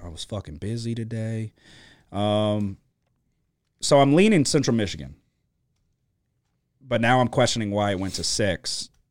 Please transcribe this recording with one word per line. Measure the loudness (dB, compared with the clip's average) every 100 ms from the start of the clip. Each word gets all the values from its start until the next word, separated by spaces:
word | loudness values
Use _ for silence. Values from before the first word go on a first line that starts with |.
I | -16
was | -14 -10
fucking | -10 -10 -10
busy | -8 -6 -6 -6
today. | -6 -6 -6 -6 -8 _ _ -20 -20 _ _
Um, | -2 0 2 2 0 -2 -6 _ _ _ _ _ _ _ _ _ -8
so | 2 4
I'm | 6 6
leaning | 6 4 2
Central | 0 2 0
Michigan. | -2 -6 -14 -18 _ _ _ _ _ _ _ _ _ _ _ _ _ _ _ _
But | -4 0
now | 4 4
I'm | 2
questioning | 2 0 0 -2
why | 0 0
it | 0
went | -4 -6
to |
six | -6 -2 0 -2 -6 -10 -10 _ _